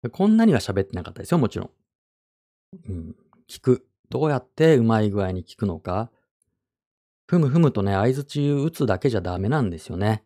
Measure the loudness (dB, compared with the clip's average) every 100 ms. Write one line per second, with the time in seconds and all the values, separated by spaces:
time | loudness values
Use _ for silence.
0 | -12 -2 2 4 4 2 0 -4 -4 -6
1 | -12 -14 -2 0 0 -4 -12 _ _ _
2 | _ _ _ _ _ _ _ -20 -12 -12
3 | -12 -18 _ _ _ -6 0 0 _ _
4 | _ -4 -2 -2 -6 2 4 6 4 2
5 | 0 -2 -4 -6 -10 -6 -6 -4 -6 -6
6 | -6 _ _ _ _ _ _ _ _ _
7 | _ _ _ 2 4 4 4 2 0 2
8 | 0 0 -4 -4 -2 0 -2 -2 -2 0
9 | 0 -2 -4 -4 -2 0 -2 -4 -10 -4
10 | -2 -2